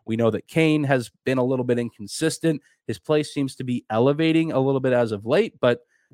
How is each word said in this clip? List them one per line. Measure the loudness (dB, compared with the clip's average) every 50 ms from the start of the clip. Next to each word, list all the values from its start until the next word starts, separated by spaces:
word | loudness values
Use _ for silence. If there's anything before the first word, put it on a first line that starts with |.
| _
we | -6 -2
know | 0 0 0
that | 0 0 -6 -4
Kane | 0 2 2 2 2 2 2
has | 0 0 0 -2 -6 _ _ -4
been | -2 -2 0
a | 0
little | 0 0 -2 0
bit | 0 0 0
inconsistent. | -2 -6 _ -12 -16 -12 -8 -2 -2 -2 -2 -2 -2 -2 -2 -2 _ _ _ _ _
His | -10 -10 -8
play | _ -2 0 0 0
seems | -2 -4 -6 -6 -6 -6
to | -8 -6
be | -6 -6 -6 -4 -2
elevating | 0 2 2 2 2 2 2 2 2 2 0 0
a | 0 0
little | 0 2 0 0
bit | 0 0 2
as | 2 0 0
of | -2 -6 -4
late, | 0 0 2 0 0 -2 0
but | 2 2 2 2 _ _ _ _ _ _